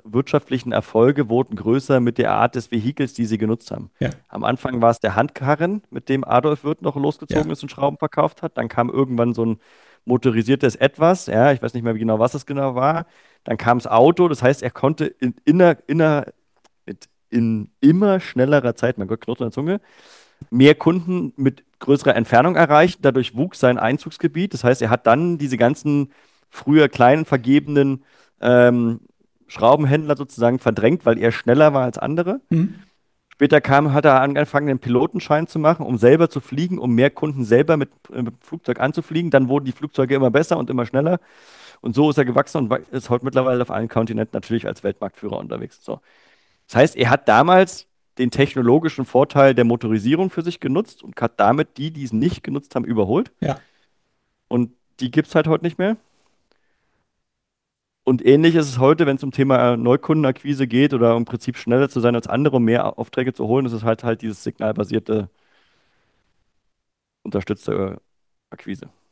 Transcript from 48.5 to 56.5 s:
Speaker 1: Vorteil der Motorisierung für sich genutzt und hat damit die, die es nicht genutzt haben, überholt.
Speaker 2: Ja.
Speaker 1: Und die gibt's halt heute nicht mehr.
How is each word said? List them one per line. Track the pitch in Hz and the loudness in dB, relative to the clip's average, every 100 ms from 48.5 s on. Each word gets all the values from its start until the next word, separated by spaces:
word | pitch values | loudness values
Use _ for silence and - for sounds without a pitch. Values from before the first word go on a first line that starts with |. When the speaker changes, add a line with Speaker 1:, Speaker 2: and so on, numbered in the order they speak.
| 131 120 143 165 - 127 | 0 2 2 2 -6 -2
Speaker 1:
Vorteil | 127 143 143 139 127 | 0 2 4 4 4
der | 117 | 2
Motorisierung | 117 117 110 110 156 190 | 0 -2 -2 0 0 -2
für | - | -4
sich | 170 - | -8 -8
genutzt | - 143 226 - | -4 -4 -4 -12
und | - - | -20 -6
hat | 120 - | -6 0
damit | 104 135 156 - | 0 0 -2 -6
die, | 151 | -10
die | 160 | -8
es | 131 | -6
nicht | 110 151 - | -2 -2 -4
genutzt | - 139 - 131 | -8 -10 -6 -8
haben, | 117 | -4
überholt. | 113 95 139 254 _ | -2 0 0 -2 _
Speaker 2:
Ja. | 151 131 _ _ _ _ _ _ _ _ _ | -6 -6 _ _ _ _ _ _ _ _ _
Speaker 1:
Und | 123 120 _ _ _ | -4 -4 _ _ _
die | 127 | -4
gibt's | 139 - | -2 0
halt | 165 156 | 0 0
heute | 160 170 | -2 -2
nicht | 156 | -4
mehr. | 190 220 _ _ _ _ _ | -4 -4 _ _ _ _ _